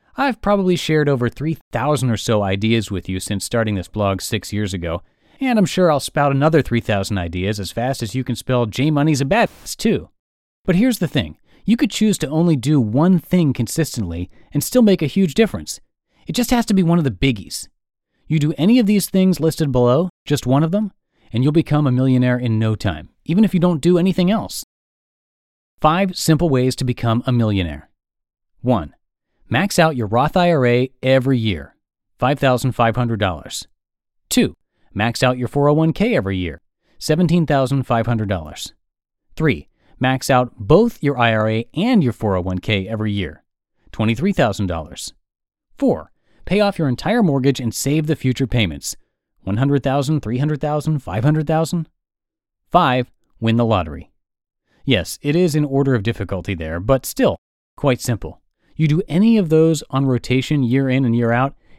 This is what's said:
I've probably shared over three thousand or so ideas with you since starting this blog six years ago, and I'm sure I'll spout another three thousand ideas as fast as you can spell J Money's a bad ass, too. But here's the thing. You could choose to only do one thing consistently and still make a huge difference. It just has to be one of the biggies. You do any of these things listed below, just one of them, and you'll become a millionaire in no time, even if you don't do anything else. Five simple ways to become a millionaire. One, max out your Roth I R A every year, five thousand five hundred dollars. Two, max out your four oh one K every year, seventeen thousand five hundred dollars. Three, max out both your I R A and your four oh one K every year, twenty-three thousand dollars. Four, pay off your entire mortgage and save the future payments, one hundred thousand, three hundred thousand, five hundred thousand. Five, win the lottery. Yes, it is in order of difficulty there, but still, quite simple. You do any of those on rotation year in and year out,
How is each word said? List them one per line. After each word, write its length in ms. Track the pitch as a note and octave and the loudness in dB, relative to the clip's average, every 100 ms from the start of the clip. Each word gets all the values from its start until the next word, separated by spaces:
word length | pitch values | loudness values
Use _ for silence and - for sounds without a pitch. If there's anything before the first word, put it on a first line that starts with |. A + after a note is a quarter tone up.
| _ - | _ -4
I've 260 | C4+ - | -4 -2
probably 360 | G3+ G#3 F#3 F3 | 0 0 0 -2
shared 320 | - D#3 C#3+ | 0 0 2
over 180 | C3 A#2+ | 0 -2
three 300 | - D3+ E3 _ | -4 -6 -6 _
thousand 360 | A2+ C#3 C#3 B2+ | -4 -2 0 0
or 80 | G#2+ | -2
so 240 | - G#2+ | 0 0
ideas 480 | G2 G2 A2 A2+ G2 | 0 0 0 0 -2
with 200 | F#2+ - | -8 -6
you 100 | F#2 | -8
since 240 | - G2+ | -6 -6
starting 320 | - A#2 A2 G2+ | -4 -2 -2 -4
this 140 | - | -6
blog 320 | A2 G2+ F#2+ | -4 -2 -2
six 320 | - G#2+ - | -4 -6 -6
years 200 | G#2 G2+ | -6 -4
ago, 300 | F#2 E2+ E2 - _ _ - | -6 -6 -8 -10 _ _ -6
and 180 | C4 A3 | -2 0
I'm 60 | F3+ | 0
sure 260 | - F3 | 2 2
I'll 80 | C#3+ | 2
spout 320 | - D3+ C#3+ | -2 0 0
another 300 | C#3 D#3 D#3 | 2 4 2
three 200 | - A#2+ | 2 -2
thousand 360 | - G2+ G2 G2+ | 0 -2 -2 -4
ideas 420 | E2+ F2+ G2 G#2 | -4 -4 -4 -4
as 120 | F#2 | -6
fast 300 | A#2 B2+ C3 | -6 -4 -4
as 140 | A2 C3 | -6 -6
you 80 | |
can 140 | B2+ A#2 | -4 -6
spell 280 | - B2 A2+ | -2 -2 -2
J 260 | A#2 D3+ | -2 0
Money's 300 | D3 D#3 C#3 | 2 2 0
a 40 | C#3 | 0
bad 240 | G#3+ G3+ - | 0 0 -4
ass, 140 | - - | -16 -4
too. 340 | A#3+ A#2 - _ _ _ _ _ | 0 0 -4 _ _ _ _ _
But 120 | - F3+ | 0 2
here's 240 | B3+ A3 | 2 0
the 80 | E3 | -2
thing. 300 | C3+ D#2 - _ _ - | -2 -4 -8 _ _ 0
You 100 | A#3+ | 0
could 160 | A#3+ | 0
choose 260 | - G#3+ F3+ | 0 0 0
to 100 | C3+ | -2
only 260 | D#3 F3 C#3+ | 2 2 2
do 240 | C3 D3 | 2 2
one 400 | G#2+ B2 F3+ F3+ | 2 2 4 2
thing 320 | - F3+ D3+ | 2 2 2
consistently 800 | B2 A2+ - D3+ A#2+ F2+ E2 F2+ - _ | 0 -2 -2 -4 -4 -6 -6 -10 -12 _
and 100 | D3 | -6
still 180 | - B3 | 0 4
make 200 | G#3+ F#3 | 4 4
a 60 | D3+ | 0
huge 260 | G3 F#3 | 0 0
difference. 480 | A3 A3 E3+ D3+ - _ _ _ _ - | 2 0 -2 -10 -16 _ _ _ _ -8
It 60 | |
just 180 | G3+ A#3 | -4 0
has 160 | A#3+ - | 0 2
to 80 | F#3+ | 2
be 80 | |
one 160 | E3 E3+ | 4 2
of 40 | |
the 80 | C#3 | 0
biggies. 560 | F#2+ C3+ G#2 - - - _ _ _ _ _ - | 0 0 0 -6 -14 -16 _ _ _ _ _ -2
You 100 | D#3 | 0
do 160 | D3+ - | 0 0
any 220 | F#3 B3 | 2 4
of 80 | G3+ | 4
these 240 | G#3 - | 2 2
things 300 | F#3+ F#3 E3+ | 2 2 2
listed 320 | D#3+ - D3 | 0 0 0
below, 380 | B2 B2 C3+ F3+ _ | 2 4 4 0 _
just 220 | - - B2 | -2 -2 2
one 180 | C3+ | 2
of 80 | D#3+ | 2
them, 220 | G3+ G#3 _ _ _ _ | 0 -4 _ _ _ _
and 100 | A#2 | -2
you'll 80 | C#3+ | 2
become 360 | D#3+ - D3 C#3+ | 2 2 2 2
a 40 | |
millionaire 460 | B2 C3 B2+ B2+ B2 | 2 2 2 2 0
in 220 | B2 A2 | 0 0
no 160 | A2+ G#2+ | 0 0
time, 340 | G2+ D#2 - _ - | -4 -6 -12 _ -2
even 180 | F3+ | 2
if 120 | G#3 F3 | 2 4
you 40 | |
don't 220 | F3 D#3+ | 2 2
do 160 | F3 F3 | 2 2
anything 320 | F#3 F3+ F3 | 2 2 0
else. 340 | A3 F#2+ - - _ _ _ _ _ _ _ _ _ _ - | 0 -4 -12 -14 _ _ _ _ _ _ _ _ _ _ -2
Five 340 | D3+ F3 G3 - | 0 2 -2 -2
simple 320 | - D3+ E3+ | 0 2 2
ways 280 | C3 B2+ - | 2 0 -2
to 100 | B2 | -4
become 380 | - A#2 A2+ C3 | -2 0 0 0
a 60 | |
millionaire. 580 | A#2+ A2 G2 D#2 C#2+ - _ _ _ _ _ _ _ | 0 2 0 -2 -6 -16 _ _ _ _ _ _ _
One, 320 | B2 A2 D2 _ _ _ _ _ - | -2 -2 -2 _ _ _ _ _ -4
max 300 | B2+ G3 - | -2 0 2
out 160 | D#3+ B2+ | 2 0
your 100 | G#2 | 0
Roth 320 | A#2 D3 F#3 | 0 2 2
I 140 | F3 | 2
R 140 | D#3 B2 | 2 2
A 260 | B2 C3 - | 2 0 -2
every 380 | C3 C3+ B2+ B2+ | 0 2 2 0
year, 360 | A2 - - _ _ _ _ - | 0 -4 -8 _ _ _ _ -4
five 180 | B2+ D3 | -2 0
thousand 360 | C3+ B2+ C3 | 0 2 0
five 220 | - A#2 A#2+ | 0 0 0
hundred 240 | A#2+ G#2+ | -2 0
dollars. 480 | G2 D#2+ - - - _ _ _ _ _ - | -2 -4 -10 -14 -14 _ _ _ _ _ -2
Two, 240 | B3+ F3 - _ _ _ | 0 0 -2 _ _ _
max 300 | G2 A#2 - | -4 -2 0
out 160 | B2+ B2+ | 0 0
your 80 | A#2+ | -4
four 220 | C#3+ C#3+ | 0 2
oh 40 | |
one 180 | D3+ D#3+ | 2 2
K 240 | - A3+ F3+ | 0 0 0
every 220 | G2 F#2+ | -2 -2
year, 240 | E2+ - _ _ _ - | -4 -8 _ _ _ -10
seventeen 480 | - D#3 E3+ F3 D#3 | -2 0 2 2 2
thousand 360 | C#3 C3 C#3 | 2 0 -2
five 220 | - A#2 A#2 | 0 0 0
hundred 240 | A2+ G2+ | -2 -2
dollars. 440 | F2+ D#2 E2 - _ _ _ _ _ _ - | -4 -8 -14 -16 _ _ _ _ _ _ -2
Three, 320 | D3+ D#2 - _ _ - | 0 0 -6 _ _ -4
max 300 | B2+ C3 - | -2 -2 0
out 240 | B2+ B2 - | 0 0 -4
both 460 | G2 E3+ A#3 - | 2 4 4 0
your 160 | C#3+ B2 | -4 0
I 160 | A#2 | 2
R 160 | A2 A2 | 2 0
A 180 | A2 - | -2 -4
and 300 | D3 A#3 A3+ | -4 0 2
your 100 | B2 | 2
four 220 | - G#2+ F#2 | 0 -2 -2
oh 60 | |
one 180 | F#2 F#2 | -2 -4
K 280 | - G2+ F#2+ | -2 -2 -2
every 240 | A2 G#2+ | -6 -4
year, 320 | G2+ D#2 - _ _ _ _ _ | -4 -6 -10 _ _ _ _ _
twenty-three 420 | - A2 A2+ G3 | -4 -2 0 -2
thousand 340 | F#3 A#2 G2 F#2+ | 0 0 0 -4
dollars. 460 | E2 D2+ - - - _ _ _ _ _ - | -6 -8 -14 -16 -16 _ _ _ _ _ -2
Four, 340 | C4+ G2 C#2+ _ _ _ - | 0 0 -6 _ _ _ -4
pay 140 | G3+ | 0
off 180 | G3+ F3+ | 0 0
your 100 | C#3+ | -2
entire 360 | B2 D3+ A#3+ | -2 -2 2
mortgage 360 | F#3 C#3 C3+ B2+ | 2 2 2 0
and 140 | A#2 | -2
save 320 | - C#3 D#3 D3+ | -4 -2 -2 0
the 100 | - | -2
future 300 | B2+ B2 C3 | -2 -2 0
payments, 500 | B2 F#2+ C#2+ - - _ _ _ _ | 0 0 -2 -12 -14 _ _ _ _
one 160 | F#2+ G#2+ | -6 -2
hundred 240 | C#3 C#3+ | 0 0
thousand, 400 | C3+ C#3+ C3+ D3+ | 0 -2 0 -2
three 160 | G#2+ B2 | -2 -4
hundred 240 | D3+ D3+ | -2 -2
thousand, 380 | D3 D3+ D#3 D3+ | -4 -4 -2 -4
five 240 | - G2 | -4 -2
hundred 240 | C#3+ D#3 D3+ | 0 0 0
thousand. 420 | D#3+ D#3+ F3 D#3 _ _ _ _ _ _ _ _ | -2 -2 -4 -8 _ _ _ _ _ _ _ _
Five, 420 | F3+ D3+ B2+ B2 _ _ - | 2 2 0 -4 _ _ -6
win 160 | A2+ A2+ | -2 0
the 100 | A#2 | 0
lottery. 460 | G2 D#2+ - - _ _ _ _ _ _ _ - | 0 -4 -10 -18 _ _ _ _ _ _ _ -2
Yes, 320 | G#2 - - | -2 -2 -8
it 120 | D3 E3 | -2 0
is 200 | F3+ D3+ | 0 0
in 100 | D3 | 0
order 300 | C3+ C#3 A#2+ | 0 0 0
of 80 | |
difficulty 500 | A#2 - F#2 F#2+ F#2 | -2 -4 -6 -6 -6
there, 260 | F2 D#2 E2+ | -6 -6 -6
but 240 | G#2+ C3+ - | -2 -2 -2
still, 300 | - G3+ - _ _ _ - | -2 0 0 _ _ _ -4
quite 220 | C#3+ B2 | -2 0
simple. 420 | - A2 D2+ - _ _ _ - | -2 -4 -6 -16 _ _ _ -2
You 120 | D#3 | 0
do 140 | D3+ - | 0 0
any 300 | E3+ A3+ A3+ | 2 4 4
of 120 | D#3+ | 4
those 340 | D#3+ D#3+ D3+ - | 4 4 2 -2
on 160 | C3+ C3+ | -2 0
rotation 560 | A#2+ - B2+ - D3 | 0 0 -2 0 0
year 260 | A#2+ C3+ C3+ | 0 0 0
in 160 | C3 | 0
and 120 | B2+ A#2 | 2 0
year 160 | A#2 | 0
out, 240 | A#2+ C#3 - _ | 0 -2 -6 _